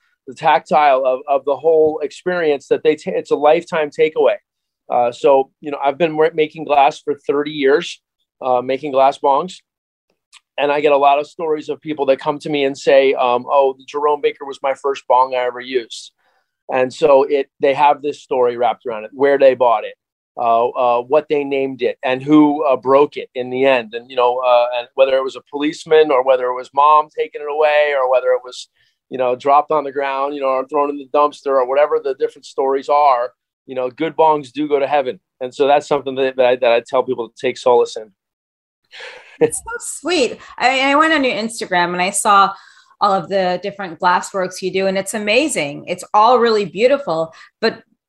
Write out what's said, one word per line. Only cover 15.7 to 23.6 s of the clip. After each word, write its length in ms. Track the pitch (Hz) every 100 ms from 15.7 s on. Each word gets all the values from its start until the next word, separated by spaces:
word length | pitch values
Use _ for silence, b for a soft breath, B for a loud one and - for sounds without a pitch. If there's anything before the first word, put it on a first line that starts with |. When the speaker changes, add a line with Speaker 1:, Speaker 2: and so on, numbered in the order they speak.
| 131 110 - - _ _ _ _ _ -
Speaker 1:
And 220 | 131 127
so 300 | - 156 135
it, 260 | 143 143 - _
they 120 | 147
have 300 | 135 143 143
this 200 | 147 131
story 360 | - 131 123 120
wrapped 260 | 120 113
around 200 | 127 110
it, 60 | 107
where 240 | 131 139 139
they 160 | 139
bought 300 | 123 123 110
it, 100 | 104 - _ _ _ -
uh, 320 | 120 117 123
uh, 320 | 135 123 120
what 280 | 127 151 147
they 140 | 147
named 360 | 139 139 135 127
it, 180 | 117 -
and 180 | 135 127
who, 400 | 139 151 147 147 151
uh, 100 | 127
broke 400 | 123 135 143 123
it 140 | -
in 140 | 131 123
the 160 | 127